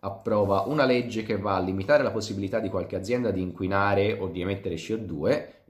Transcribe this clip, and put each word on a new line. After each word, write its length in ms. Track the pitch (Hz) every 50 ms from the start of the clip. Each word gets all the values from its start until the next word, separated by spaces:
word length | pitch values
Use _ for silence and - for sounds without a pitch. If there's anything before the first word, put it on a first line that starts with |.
| -
approva 580 | 98 - - - 113 107 104 101 98 98 95 -
una 180 | 120 147 156 135
legge 380 | 127 123 123 120 117 107 110
che 160 | 110 107 113
va 200 | 98 98 104 98
a 20 | 92
limitare 420 | 90 95 95 95 98 101 147 147
la 80 | 135 113
possibilità 500 | 98 110 101 107 104 101 101 95 110 110
di 100 | - 95
qualche 260 | - 95 - - -
azienda 340 | 104 95 104 123 123 123 110
di 100 | 92 90
inquinare 800 | 92 90 85 - 95 95 98 98 101 101 101 98 101 104 107 -
o 100 | 95 92
di 120 | 85 90
emettere 320 | 87 95 98 95 - 95 85
C 200 | 82 - - 110
O 40 |
due 560 | 110 107 90 85 73 76 101 139 - - - - _ _